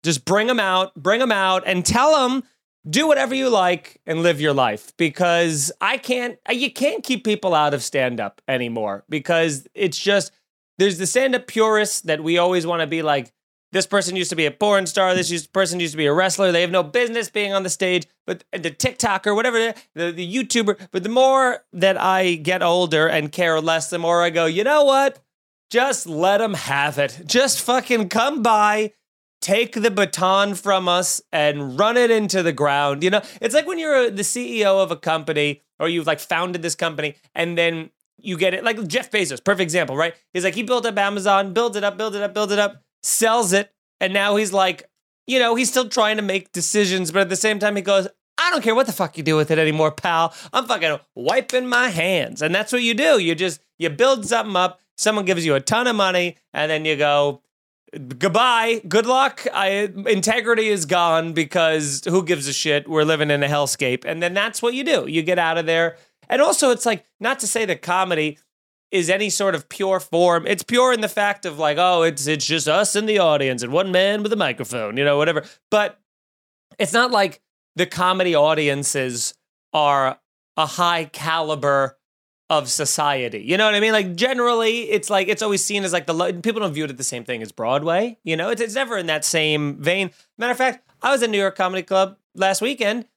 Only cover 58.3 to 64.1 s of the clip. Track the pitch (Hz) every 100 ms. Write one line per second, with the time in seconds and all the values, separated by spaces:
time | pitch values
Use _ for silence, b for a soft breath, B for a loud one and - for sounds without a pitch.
58.3 | 190 254 233 226 233 185 196 233 254 269
59.3 | - 240 - 196 196 208 190 202 208 208
60.3 | 233 226 226 220 202 151 180 170 160 165
61.3 | 160 151 180 160 156 147 139 151 185 170
62.3 | 170 139 135 156 147 139 156 151 156 151
63.3 | 143 143 147 139 - 131 127 -